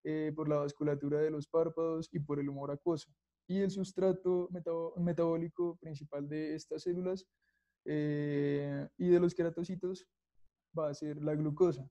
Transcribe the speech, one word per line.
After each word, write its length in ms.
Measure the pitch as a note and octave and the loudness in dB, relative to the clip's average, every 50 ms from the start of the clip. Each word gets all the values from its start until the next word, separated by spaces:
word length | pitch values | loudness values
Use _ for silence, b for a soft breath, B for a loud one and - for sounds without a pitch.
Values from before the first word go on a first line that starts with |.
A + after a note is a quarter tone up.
| _ | _
eh, 280 | D3+ D#3 D#3 D#3 D#3 D3+ | -4 -2 -2 -2 -2 -4
por 120 | D#3 D#3 | -2 0
la 100 | D3+ D3+ | 2 2
vasculatura 600 | D3 D3 C#3+ C#3+ _ D3 D3 C#3+ C#3+ C#3+ C#3+ D3 | 2 0 -2 -2 _ 0 0 0 0 0 0 2
de 140 | D3 D#3 D#3 | 2 2 0
los 160 | D#3 D3+ C#3+ | 0 -4 -6
párpados 600 | _ - E3 E3 E3+ E3 E3 E3 E3 D#3+ D#3+ D#3+ - | _ 2 2 2 2 0 -2 -2 0 -2 -4 -4 -4
y 80 | - E3 | -4 -6
por 200 | D3 - C#3+ C#3+ | -2 -2 -2 -2
el 80 | C#3 | -2
humor 220 | C#3+ C#3 C#3 C#3 C#3 | -4 -4 -6 -4 -6
acuoso. 420 | C#3+ C#3+ _ F3 E3 D#3 - _ _ _ _ _ _ _ _ | -6 -2 _ 0 0 0 -4 _ _ _ _ _ _ _ _
Y 100 | - F3+ | -2 0
el 140 | G3 G3 F#3+ | 2 2 2
sustrato 800 | F#3+ G3 F#3 F#3 - - F#3+ F#3+ F3+ F#3 F#3 F3+ F3+ F3+ F3 F3 | 0 -2 -6 -4 0 2 4 4 2 2 2 2 2 2 0 -2
metabo-, 420 | F3+ F3+ E3+ E3+ E3 E3 E3 E3 - | -6 -6 -4 -4 -4 -2 -4 -4 -2
metabólico 800 | F3 F3 F3 E3+ E3 E3+ E3 E3 E3 E3+ E3+ _ - F3 F3 E3 | 0 0 0 2 2 2 2 2 0 -2 -4 _ -2 -2 -2 -2
principal 520 | - - D#3+ D3+ C#3 D3+ - C#3+ C#3+ C#3+ C#3+ | -6 -12 -12 -12 -12 -10 -8 -8 -8 -6 -4
de 240 | D3+ D#3 D#3 D3+ D#3 | -4 -4 -4 -4 -4
estas 300 | D#3 - _ D#3 D#3 - | -6 -6 _ -8 -6 -4
células, 420 | F3+ F3+ F3+ F3+ F#3 F#3 F#3+ - _ _ _ _ _ _ _ _ _ _ _ _ | -2 -2 -2 -2 -2 -4 -4 -8 _ _ _ _ _ _ _ _ _ _ _ _
eh, 1000 | - D3+ D3+ D3+ D3+ D3 D3 D3 D3 C#3+ C#3+ C#3+ C#3+ C#3+ C#3+ C#3+ C#3+ C#3+ C#3 C#3+ - _ - | -2 -2 0 0 0 0 0 0 0 2 2 2 2 2 0 0 -2 -4 -4 -6 -8 _ 0
y 80 | F3+ | 6
de 120 | F3 F3 F3 | 6 8 8
los 140 | F3+ F3 F3 | 6 4 2
queratocitos 760 | - E3+ E3+ E3+ E3+ F3 - F#3 F3+ - F3+ F#3+ F#3 - _ _ _ _ _ _ - - _ _ _ _ _ - | 2 0 0 0 -4 -6 -6 -6 -4 -4 -6 -6 -6 -12 _ _ _ _ _ _ -20 -20 _ _ _ _ _ -4
va 120 | D#3+ D#3 D3 | -2 -2 -2
a 40 | C#3+ | -2
ser 300 | - D#3 D3+ D3 D3 D3 | -4 -6 -6 -4 -2 0
la 100 | D#3 D3+ | 0 0
glucosa. 560 | D3+ D#3 D3+ D3 D3+ F#3 F3 D3+ C3 C3+ - | 2 2 0 6 6 6 6 6 0 -8 -12